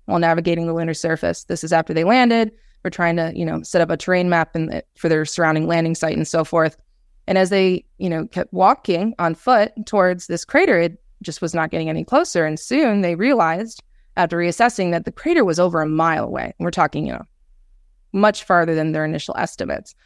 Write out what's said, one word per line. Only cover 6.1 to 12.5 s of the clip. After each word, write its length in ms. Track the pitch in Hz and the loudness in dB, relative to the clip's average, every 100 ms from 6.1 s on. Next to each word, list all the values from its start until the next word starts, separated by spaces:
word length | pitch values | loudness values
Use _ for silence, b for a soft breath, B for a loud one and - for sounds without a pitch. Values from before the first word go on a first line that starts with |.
| 156 | -2
and 120 | 156 | -2
so 160 | 165 | -2
forth. 340 | 156 165 160 - _ _ _ _ - | 0 0 0 -2 _ _ _ _ -2
And 100 | 190 | 0
as 140 | 185 | 2
they, 340 | 196 185 185 - - | 2 2 0 -6 -8
you 100 | 185 | -4
know, 160 | 160 - | -4 -6
kept 260 | 180 - | -6 -4
walking 640 | 185 190 262 - 170 220 - | 2 4 2 0 -2 -2 -2
on 160 | 170 160 | -2 -2
foot 360 | 262 233 214 - 208 | 2 2 2 -4 -2
towards 400 | 208 180 180 - | 2 2 0 -6
this 180 | 175 | -8
crater, 360 | - 285 370 180 | 0 2 4 2
it 200 | 170 165 _ - | 0 -4 _ -16
just 220 | - - | -14 -8
was 100 | 165 | -4
not 160 | 165 160 | -2 -2
getting 180 | 165 160 | -4 -4
any 160 | 160 | -6
closer. 400 | 160 277 349 175 | 0 0 0 0
And 160 | 156 | 0